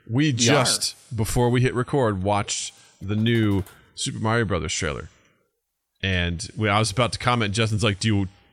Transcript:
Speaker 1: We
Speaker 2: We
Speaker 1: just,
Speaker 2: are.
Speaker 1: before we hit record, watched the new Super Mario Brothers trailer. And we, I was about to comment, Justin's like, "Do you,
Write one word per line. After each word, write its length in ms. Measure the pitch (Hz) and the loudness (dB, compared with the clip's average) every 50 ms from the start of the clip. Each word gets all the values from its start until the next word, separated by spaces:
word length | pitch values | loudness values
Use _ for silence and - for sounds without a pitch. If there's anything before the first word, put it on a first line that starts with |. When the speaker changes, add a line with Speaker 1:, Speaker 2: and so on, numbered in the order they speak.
| _ | _
Speaker 1:
We 200 | - 110 131 151 | -4 0 0 2
Speaker 2:
We 80 | 156 127 | 2 2
Speaker 1:
just, 640 | 113 117 120 147 143 123 - - - - - - - - - 123 | 2 4 4 4 4 4 2 0 -2 -4 -6 -8 -10 -14 -10 -6
Speaker 2:
are. 20 | |
Speaker 1:
before 340 | 104 113 - - 127 123 120 | -4 -4 0 2 2 2 4
we 120 | 123 127 | 4 4
hit 140 | 123 123 85 | 2 2 0
record, 500 | 117 123 - - 143 127 110 104 92 92 | -2 -2 -2 0 0 2 2 0 0 0
watched 500 | 101 104 101 101 - - - - - - - - - _ - | 0 0 0 -2 -2 -6 -6 -8 -10 -12 -16 -20 -20 _ -12
the 140 | - 95 104 | -8 -4 -2
new 480 | 107 110 117 120 113 110 104 101 98 90 - - - _ _ _ | 0 2 2 4 4 4 2 2 0 -2 -4 -10 -20 _ _ _
Super 240 | - - - 113 107 | -10 -8 -8 -6 -4
Mario 260 | 107 110 113 120 117 | -2 0 0 0 0
Brothers 280 | 92 98 82 76 - - | 0 -2 -2 -2 -4 -4
trailer. 360 | - - 78 69 57 - - _ _ _ _ _ _ _ _ _ _ _ _ _ _ _ _ _ _ - | -4 -4 -4 -6 -6 -10 -14 _ _ _ _ _ _ _ _ _ _ _ _ _ _ _ _ _ _ -4
And 420 | 95 95 90 87 87 87 82 - - - | -2 -2 0 -2 -2 -4 -6 -8 -10 -6
we, 120 | - 107 104 | -2 0 2
I 120 | 101 107 | 2 2
was 100 | 110 110 | 2 0
about 220 | 98 131 123 107 - | 0 0 0 0 -2
to 80 | - | -2
comment, 340 | - 127 123 120 110 101 95 | 0 0 0 0 0 0 0
Justin's 300 | 113 113 107 107 98 95 | 0 0 0 0 0 0
like, 160 | 107 101 - | 0 0 0
"Do 80 | - 110 | 0 0
you, 200 | 104 101 98 92 - _ _ _ | 2 0 0 -2 -6 _ _ _